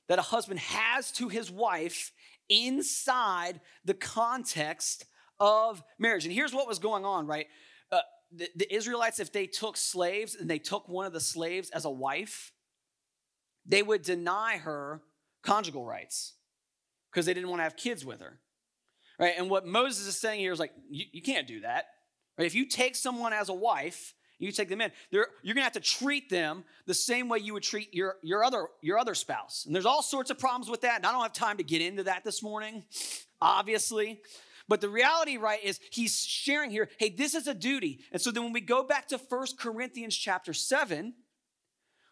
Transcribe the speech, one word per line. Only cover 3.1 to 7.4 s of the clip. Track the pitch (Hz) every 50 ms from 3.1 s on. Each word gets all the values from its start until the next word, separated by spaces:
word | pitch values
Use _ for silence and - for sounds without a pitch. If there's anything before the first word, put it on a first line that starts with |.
| 254 254 240 208 185 175 170 175 185 160 - - - - -
the | 170 190
context | - - - - 220 233 233 254 262 233 - - 165 151 151 165 - - - - - - - _ _ - _ _ -
of | 202 208 214 214 220 226 214 175 147 - _ -
marriage. | 220 233 220 185 151
And | 165 180
here's | 226 302 285 233
what | 262 277
was | 240 214 170
going | 170 214 220 196 190
on, | 196 196 175 151
right? | 147 151 151